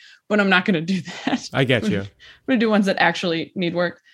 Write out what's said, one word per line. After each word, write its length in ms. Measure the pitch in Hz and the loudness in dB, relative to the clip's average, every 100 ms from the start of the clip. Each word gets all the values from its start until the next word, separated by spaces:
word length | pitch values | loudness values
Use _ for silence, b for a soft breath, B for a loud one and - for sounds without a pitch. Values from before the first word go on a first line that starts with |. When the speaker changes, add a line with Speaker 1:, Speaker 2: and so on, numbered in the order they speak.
| B B - | B B -2
Speaker 1:
but 100 | 208 | 0
I'm 100 | 196 | 4
not 140 | 185 190 | 2 2
gonna 160 | 170 | 0
do 200 | 165 190 | -2 -4
<laughs> 240 | 160 - - | -6 -8 -4
that. 240 | 262 - | -4 -2
Speaker 2:
I 120 | 123 131 | -2 2
get 180 | 123 | 2
Speaker 1:
I'm 80 | 107 | 0
Speaker 2:
you. 60 | 101 | -2
Speaker 1:
gonna, 120 | 98 | -4
I'm 340 | - - - - | -14 -20 -12 -2
gonna 120 | 254 | 0
do 100 | 226 | 2
ones 160 | 208 196 | 2 2
that 120 | - | 2
actually 500 | 170 170 185 165 - - | 0 0 -2 -4 -6 -4
need 180 | 170 170 | -4 -2
work. 240 | 175 - b | -4 -6 b